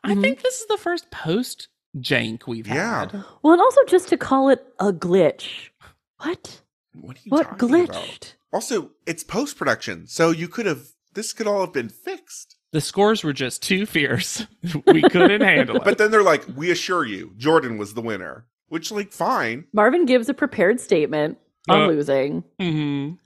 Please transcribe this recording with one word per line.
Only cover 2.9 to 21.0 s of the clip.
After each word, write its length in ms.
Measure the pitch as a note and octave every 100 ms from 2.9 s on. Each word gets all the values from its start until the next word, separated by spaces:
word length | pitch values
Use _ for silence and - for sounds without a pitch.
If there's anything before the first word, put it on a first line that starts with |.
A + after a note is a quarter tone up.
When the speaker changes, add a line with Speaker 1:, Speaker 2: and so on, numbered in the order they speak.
| F3+
Speaker 1:
had. 220 | - G3+ - _
Speaker 2:
Well, 120 | D4+
and 80 | E4+
also 200 | A#4 C#5+ A4+
just 220 | F4+ -
to 80 | E4+
call 320 | - C4+ C4+
it 160 | B3+ - -
a 120 | G3+
glitch. 760 | E3+ F3 F#3+ D#3 - - - - _ - _ _ _
What? 440 | D4 F#4 - - _ _ _
Speaker 3:
What 220 | - - C3
are 20 |
you 60 | G#3
Speaker 2:
What 140 | C#4 - -
Speaker 3:
talking 240 | A#3+ D#4+ F4+
about? 100 | -
Speaker 2:
glitched? 380 | - - - _ _
Speaker 3:
Also, 400 | F#3 - A3 D3 _ -
it's 180 | E3
post-production, 840 | - G3 C#4+ - D3 A2 - E2+ F2+
so 240 | - E3
you 160 | D#3 E3+
could 180 | - G#3
have, 220 | C3+ - _ _
this 200 | - A3
could 140 | - G#3+
all 140 | G3+
have 100 | F3+
been 160 | D3 A2+
fixed. 680 | - - F#4 _ - - _ _
Speaker 1:
The 100 | D#3
scores 420 | - F#3+ G#3 A3
were 100 | D#3
just 280 | C#3 B2+ -
too 220 | - F#3+ G#3+
fierce. 600 | E3 C3+ B2 - - A3 _
<laughs> 220 | F3 D3+ -
We 140 | D#4+
couldn't 380 | F4 - F4+ D4+
handle 360 | G#3 E3+ - A#2
it. 60 |
Speaker 3:
But 140 | - -
then 140 | G#3+
they're 120 | A3
like, 220 | F#3+ D3 - B2+
"We 140 | E3+
assure 340 | E3+ - F3+ C3
you, 280 | F#2+ E2 G2
Jordan 400 | C3+ D#3+ B2+ A2
was 160 | G2+ A2
the 60 |
winner." 440 | A2+ G2+ F2 C2+ _ _ _
Which, 240 | E3 D#3+
like, 200 | G#3 G3+
fine. 540 | - E3+ B3 B2 A#2+ E3+
Speaker 2:
Marvin 320 | G#3+ G#3+ E4+ D4
gives 240 | B3+ A3+
a 40 | C#4
prepared 440 | C#4+ - F#3 A#3+
statement 580 | - F3